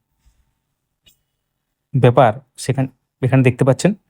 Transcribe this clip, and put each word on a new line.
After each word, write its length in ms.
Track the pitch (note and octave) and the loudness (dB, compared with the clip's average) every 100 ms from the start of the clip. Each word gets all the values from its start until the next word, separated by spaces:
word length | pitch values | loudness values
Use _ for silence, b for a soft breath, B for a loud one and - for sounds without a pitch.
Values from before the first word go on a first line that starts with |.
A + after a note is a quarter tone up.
| _ _ _ _ _ _ _ _ _ _ _ _ _ _ _ _ _ _ _ C3+ | _ _ _ _ _ _ _ _ _ _ _ _ _ _ _ _ _ _ _ 0
ব্যাপার 380 | B2 B2 B2 G#2+ - - | 2 4 2 0 -12 -12
সেখান-, 300 | - B2+ C3 - _ _ | -8 -6 -6 -10 _ _
এখানে 220 | B2+ C3+ | -2 0
দেখতে 220 | B2+ B2 C3 | 0 0 0
পাচ্ছেন 280 | B2 F#3 G#3 | 0 -2 -4